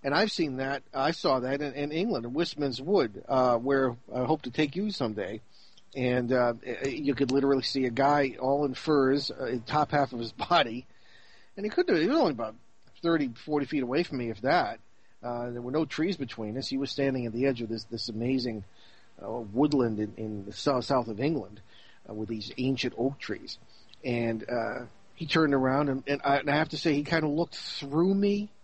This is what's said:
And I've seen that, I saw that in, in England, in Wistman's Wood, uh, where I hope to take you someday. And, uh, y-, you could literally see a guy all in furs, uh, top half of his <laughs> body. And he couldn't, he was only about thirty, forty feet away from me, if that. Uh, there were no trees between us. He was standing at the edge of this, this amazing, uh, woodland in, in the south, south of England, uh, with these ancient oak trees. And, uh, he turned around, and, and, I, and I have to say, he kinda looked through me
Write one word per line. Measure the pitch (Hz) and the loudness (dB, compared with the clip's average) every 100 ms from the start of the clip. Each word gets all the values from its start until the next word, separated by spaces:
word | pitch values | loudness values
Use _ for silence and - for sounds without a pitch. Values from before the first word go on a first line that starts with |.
And | 139 | 2
I've | 147 214 | 2 2
seen | - 160 131 | 0 -2 -2
that, | 135 135 - | -4 -6 -6
I | 135 139 | -2 0
saw | 165 180 131 | 2 2 2
that | 123 139 | 2 -2
in, | 147 | -4
in | 135 143 | -4 -4
England, | 156 208 165 117 | -2 0 -2 -2
in | |
Wistman's | 135 170 - 143 117 | -2 -2 0 -2 -2
Wood, | 143 202 123 98 - | 0 2 2 -2 0
uh, | 135 127 120 | 2 4 4
where | 127 139 131 120 - | 2 2 2 -2 -8
I | 120 127 | -4 0
hope | 156 | 0
to | 127 | -2
take | 117 151 156 | -2 -2 0
you | 214 | -4
someday. | 190 123 104 95 107 - - - - - - | -2 -2 -2 -6 -6 -12 -20 -20 -20 -14 -4
And, | 127 123 123 | 0 0 2
uh, | 127 120 117 127 | 2 2 0 -6
y-, | 113 135 | -6 -4
you | 143 143 131 | -2 -2 0
could | 135 | 2
literally | 135 135 135 | 2 4 2
see | 123 135 127 | 2 -2 -2
a | |
guy | 117 139 147 139 113 | 2 4 4 2 0
all | 131 143 147 | 0 0 0
in | 127 | -4
furs, | - 151 131 143 139 | 2 4 4 2 0
uh, | - 127 123 117 | -6 -4 -4 -2
top | 151 151 | 0 2
half | 147 139 | 2 0
of | 123 | -2
his | 117 | -8
<laughs> | - - | -6 2
body. | 175 131 117 - - - - - - - - | 4 4 -2 -12 -20 -20 -20 -20 -20 -20 -8
And | 208 | -4
he | |
couldn't, | 269 359 175 | 0 2 4
he | 165 | 4
was | 302 | 4
only | 240 | 2
about | 127 113 110 - - - - | 2 -6 -8 -20 -20 -20 -4
thirty, | 170 165 139 117 - | 2 4 2 -4 -2
forty | 147 143 | 0 0
feet | 151 | 0
away | 127 135 | 0 0
from | 175 127 | 0 -2
me, | 117 | -4
if | 107 | -2
that. | 120 170 120 113 - - - - | 2 4 2 -4 -14 -20 -20 -12
Uh, | 120 120 123 | -8 -6 -6
there | 120 | -8
were | 120 | -2
no | 143 151 | 0 0
trees | - 160 190 | 0 -2 -2
between | 127 - 107 117 | -6 -6 -6 -6
us. | 131 | -4
He | 135 | -4
was | 135 | -4
standing | - 139 131 120 | 0 0 0 -4
at | |
the | 113 135 | 0 0
edge | 123 | 0
of | 113 | -4
this, | 113 - | -6 -6
this | 117 - | -10 -8
amazing, | 110 120 135 123 110 98 - - - - - - | -4 0 0 -2 -6 -10 -18 -20 -20 -20 -16 -10
uh, | |
woodland | 113 110 107 147 143 120 107 | -8 -6 2 4 4 2 2
in, | 107 92 | -4 -4
in | 110 104 98 | -8 -6 -10
the | |
south, | 101 - 135 117 | -4 0 0 2
south | 135 113 | 0 0
of | 107 | -2
England, | 139 160 101 107 - - - - - | 0 0 -4 -14 -20 -20 -20 -20 -14
uh, | |
with | 107 107 | -8 -6
these | 110 107 - | -6 -8 -4
ancient | 127 131 123 - | -2 0 -2 0
oak | 127 139 | -2 -2
trees. | - 107 - - - - - - | -8 -8 -8 -16 -18 -20 -20 -12
And, | 131 120 117 113 107 | -4 -2 0 -2 -4
uh, | 123 113 127 120 - - - | -4 -4 -6 -10 -18 -20 -12
he | 156 | -2
turned | 160 156 | 2 4
around, | 139 131 131 147 | 4 4 2 2
and, | 135 135 | 0 -2
and, | 139 | -2
I, | 143 139 | 2 2
and | 143 | 4
I | 147 | 2
have | 156 | 2
to | 151 | 0
say, | 170 | 0
he | 143 | 0
kinda | 147 165 156 | 2 0 0
looked | 147 170 - | 0 -2 -4
through | - - 143 147 180 | -12 -10 -4 2 4
me | 196 202 202 208 - | 4 2 2 -2 -10